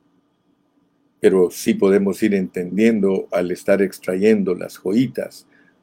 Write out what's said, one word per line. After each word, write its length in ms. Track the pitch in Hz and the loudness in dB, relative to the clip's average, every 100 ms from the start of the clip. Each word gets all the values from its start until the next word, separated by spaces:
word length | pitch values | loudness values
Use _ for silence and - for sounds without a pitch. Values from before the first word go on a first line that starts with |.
| _ _ _ _ _ _ _ _ _ _ _ _ | _ _ _ _ _ _ _ _ _ _ _ _
Pero 320 | 104 92 87 | 2 4 2
sí 220 | - - | 0 -4
podemos 480 | 107 98 101 98 90 | 0 2 2 0 0
ir 120 | 110 | 0
entendiendo 920 | 98 90 90 90 92 113 110 98 95 - | 0 -2 -6 -6 0 2 2 0 -2 -2
al 180 | 90 90 | -4 -4
estar 300 | 87 - 98 | -4 0 0
extrayendo 760 | 95 - - 95 107 107 92 | 0 -4 -6 0 2 2 0
las 220 | 90 87 - | -4 -8 -10
joyitas, 720 | 92 110 131 - - - _ _ _ _ | -2 0 0 -4 -10 -14 _ _ _ _